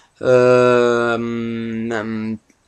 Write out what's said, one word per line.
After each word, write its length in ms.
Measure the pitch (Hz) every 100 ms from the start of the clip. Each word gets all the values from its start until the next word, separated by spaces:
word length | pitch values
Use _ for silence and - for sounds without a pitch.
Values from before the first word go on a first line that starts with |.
| _ _
ehm, 2250 | 127 127 123 123 123 123 120 120 120 117 117 117 117 113 113 113 117 113 110 110 110 110 _ _